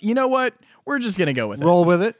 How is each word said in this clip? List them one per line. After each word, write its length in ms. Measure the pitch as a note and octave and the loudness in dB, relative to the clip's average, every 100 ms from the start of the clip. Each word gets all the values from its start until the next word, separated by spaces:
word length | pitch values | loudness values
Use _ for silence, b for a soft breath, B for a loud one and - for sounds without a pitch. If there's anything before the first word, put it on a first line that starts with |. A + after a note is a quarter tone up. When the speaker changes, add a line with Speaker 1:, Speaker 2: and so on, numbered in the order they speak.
Speaker 1:
you 140 | G#3 | -4
know 120 | B3 C4 | -2 0
what? 280 | C4 B3+ - b b | 0 -2 -6 b b
We're 140 | - C#4+ | -6 -4
just 200 | A#3+ F#3+ | -4 -2
gonna 140 | D#3 | -2
go 120 | B2+ A2 | -2 -4
with 160 | G2+ | -2
it. 20 | |
Speaker 2:
Roll 200 | D#3+ F3 | 2 4
with 180 | E3+ F3 | 4 2
it. 140 | G#3+ | 0